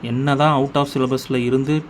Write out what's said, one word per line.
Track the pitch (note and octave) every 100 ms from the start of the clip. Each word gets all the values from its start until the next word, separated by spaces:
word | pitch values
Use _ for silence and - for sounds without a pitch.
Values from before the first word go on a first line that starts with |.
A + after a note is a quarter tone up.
என்ன | A#2 B2 C#3+ C#3
தான் | D3+ C#3+
out | C#3 C#3+
of | C#3+
syllabus-ல | C3+ B2+ C3 - B2+
இருந்து | B2 C3 C3+ D3+ D#3